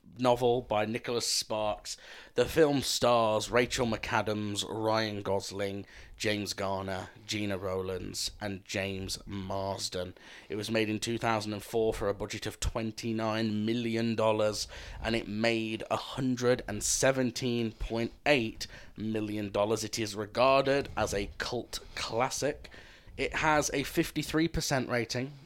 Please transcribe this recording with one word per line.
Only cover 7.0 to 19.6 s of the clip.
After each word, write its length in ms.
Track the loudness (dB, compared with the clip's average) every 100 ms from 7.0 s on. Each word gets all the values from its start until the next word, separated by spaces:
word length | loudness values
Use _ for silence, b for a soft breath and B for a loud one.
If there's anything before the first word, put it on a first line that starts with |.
| -8 -12 -6
Gina 300 | -4 -2 -2
Rowlands, 760 | -2 -2 -4 -6 -6 -6 -6 -6
and 280 | -6 -6 -6
James 520 | -4 -2 -4 -6 -8
Marsden. 880 | -8 -8 -4 -4 -4 -4 -4 -4 -6 -10 B B B
It 60 | -6
was 140 | 0
made 200 | 0 2
in 80 | 0
two 180 | -2 0
thousand 380 | 2 0 0
and 80 | -6
four 320 | -2 2 2
for 160 | 2 0
a 40 |
budget 300 | -2 -4 -6
of 160 | -6 -4
twenty-nine 1040 | -2 -2 -4 -4 -2 0 0 2 2 2
million 500 | 2 0 0 2 2
dollars, 540 | 4 4 6 2 0 -6 B B B
and 140 | 0 0
it 100 | 0
made 580 | 2 2 2 0 -4 -2
a 60 | -2
hundred 680 | -2 -2 0 2 4 2 0
and 140 | -2
seventeen 920 | 0 4 4 4 2 0 -2 0 -2
point 400 | -4 -4 -2 -2 0 2
eight 400 | 4 2 -6 -12 B B
million 560 | B -2 -2 -2 -4 -2
dollars. 340 | 2